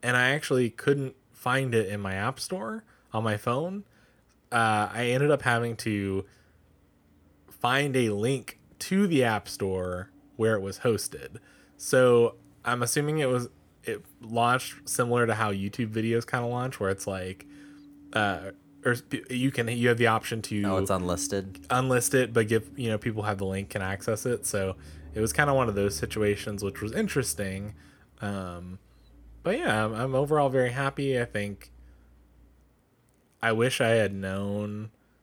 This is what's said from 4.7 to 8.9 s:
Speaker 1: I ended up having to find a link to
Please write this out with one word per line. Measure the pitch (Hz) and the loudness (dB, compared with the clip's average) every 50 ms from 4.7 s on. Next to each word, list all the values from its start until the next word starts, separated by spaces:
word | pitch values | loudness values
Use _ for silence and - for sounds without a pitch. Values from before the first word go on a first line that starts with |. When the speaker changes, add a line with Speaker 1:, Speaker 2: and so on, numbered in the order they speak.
| 107 104 104 95 101 | 2 2 0 -2 -2
Speaker 1:
I | 117 123 | -2 0
ended | 120 127 131 147 151 | 0 2 2 4 4
up | 143 139 | 2 2
having | - 127 120 117 120 117 113 | 2 2 2 2 0 -2 -4
to | - - 113 104 101 98 98 95 95 95 - _ _ _ _ _ _ _ _ _ _ _ _ _ _ _ _ _ _ _ _ _ _ _ | -4 -2 -2 0 0 0 0 -2 -4 -4 -8 _ _ _ _ _ _ _ _ _ _ _ _ _ _ _ _ _ _ _ _ _ _ _
find | - - - - 120 131 139 147 143 127 | -20 -8 -2 0 2 2 2 2 2 2
a | 131 120 110 | 2 2 2
link | 101 101 110 131 139 123 - - - _ _ _ _ - | 2 0 0 0 0 -2 -4 -10 -16 _ _ _ _ -10
to | - - | -4 0